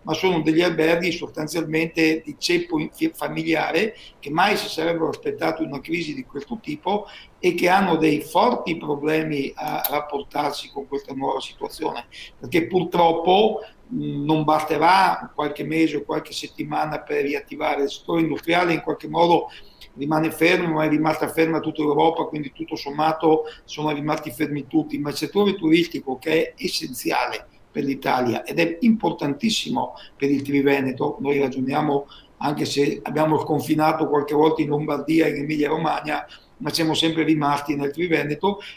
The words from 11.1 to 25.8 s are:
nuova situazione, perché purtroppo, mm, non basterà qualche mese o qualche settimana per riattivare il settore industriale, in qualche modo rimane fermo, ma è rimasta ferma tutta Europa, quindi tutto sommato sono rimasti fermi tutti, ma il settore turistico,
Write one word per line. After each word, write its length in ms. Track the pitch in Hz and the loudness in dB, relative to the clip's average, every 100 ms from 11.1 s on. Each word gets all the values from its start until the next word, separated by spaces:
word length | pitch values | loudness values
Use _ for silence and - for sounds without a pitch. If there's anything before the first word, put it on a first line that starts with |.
nuova 280 | 135 135 139 | -6 -4 -4
situazione, 640 | - - - - 156 - - - - - | -6 -10 -12 -6 -6 -6 -12 -16 -20 -16
perché 280 | 123 139 165 | -2 0 2
purtroppo, 920 | 185 170 180 170 160 165 190 220 220 - - - | 0 0 2 4 4 4 4 4 0 -10 -18 -10
mm, 320 | 247 147 143 | -6 -4 -4
non 200 | 143 156 | 0 0
basterà 840 | 151 151 - 147 165 190 185 - - | 2 2 2 2 4 6 6 2 -4
qualche 300 | - 151 143 | -4 -4 -4
mese 320 | 147 160 160 147 | -2 2 2 2
o 80 | |
qualche 280 | - 151 151 | -2 -4 -4
settimana 680 | - 147 - 151 151 156 151 | -10 -10 -8 -6 -2 -2 -4
per 240 | - 147 | -4 -2
riattivare 600 | 139 147 - - 151 143 | 0 -2 -6 -4 -2 0
il 60 | 139 | -2
settore 320 | - - 170 | -4 -2 0
industriale, 500 | 160 147 - 170 175 | 0 0 0 2 4
in 80 | 156 | 0
qualche 280 | - 151 147 | -2 -6 -2
modo 400 | 156 170 165 - - - - - | 2 6 6 2 -10 -20 -20 -18
rimane 360 | - 143 156 160 | -8 0 0 0
fermo, 440 | 156 165 180 175 | 2 4 4 2
ma 100 | 156 | 2
è 40 | 156 | 2
rimasta 400 | 151 156 156 147 | 2 2 0 -2
ferma 320 | - 160 156 | 0 2 2
tutta 220 | 156 151 | -2 -2
Europa, 420 | 151 147 160 165 | 0 4 4 2
quindi 280 | - 151 143 | -2 -4 -8
tutto 240 | - 160 151 | -10 -10 -8
sommato 680 | 143 147 156 156 165 156 - - | -6 0 0 2 4 4 2 -10
sono 260 | - - 151 | -16 -6 -4
rimasti 400 | 143 147 156 156 | -2 -2 -4 -4
fermi 360 | - 151 147 131 | -6 -4 -4 -2
tutti, 320 | 160 147 139 | -2 0 -4
ma 120 | 147 | -4
il 60 | 139 | -4
settore 380 | 151 196 202 | -2 2 2
turistico, 640 | 196 156 165 | 2 4 4